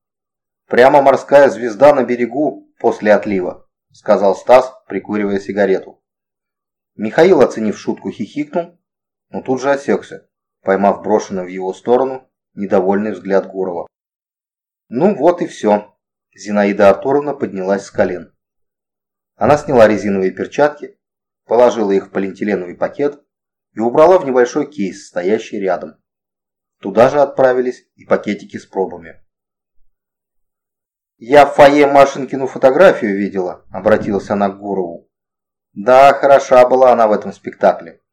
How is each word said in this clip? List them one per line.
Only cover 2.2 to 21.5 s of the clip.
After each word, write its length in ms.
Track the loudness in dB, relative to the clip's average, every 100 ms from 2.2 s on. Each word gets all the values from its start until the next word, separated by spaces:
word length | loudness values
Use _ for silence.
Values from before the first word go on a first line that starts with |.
| -4 -4 -6 -6 _ _
после 340 | -4 -2 0
отлива», — 560 | 0 0 -6 -6 -10 _ _ _
сказал 420 | _ -2 0 0 -2
Стас, 380 | 2 4 2 -8 _
прикуривая 520 | -12 -8 -6 -4 -6
сигарету. 640 | -6 -4 -2 -2 -6 _ _ _ _ _ _ _ _ _ _ -12
Михаил, 440 | -6 2 4 4
оценив 380 | 2 0 -6 -6
шутку, 340 | -8 -10 -12
хихикнул, 640 | -12 -12 -10 -8 -8 -10 _ _ _ _ _ _
но 120 | -14
тут 180 | -8 -6
же 120 | -2
осекся, 580 | -4 -2 -6 -6 -20 _ _ _ _
поймав 400 | -4 0 0 -2
брошенный 420 | -2 -4 -4 -10
в 40 | -10
его 260 | -10 -10
сторону 560 | -10 -2 0 0 -6 -16 _ _
недовольный 580 | -12 -4 -2 0 -2 -4
взгляд 360 | -10 -4 -4 -4
Гурова. 400 | -8 -8 -8 -14 _ _ _ _ _ _ _ _ _ _
«Ну 280 | -2 -2 2
вот 260 | 0 0
и 60 | -6
все». 460 | -6 -2 -2 -4 _ _ _ _
Зинаида 560 | _ -8 -2 -2 2 2
Артуровна 440 | 2 0 -2 -4
поднялась 520 | -6 -8 -8 -4 -6 -6
с 60 |
колен. 420 | -4 -4 -6 -14 _ _ _ _ _ _ _ _ _ _ _
Она 220 | 0 0
сняла 300 | 0 4 4
резиновые 440 | 2 -2 -2 -4
перчатки, 680 | -6 -8 -2 -2 -2 -14 _ _ _ _ _
положила 460 | _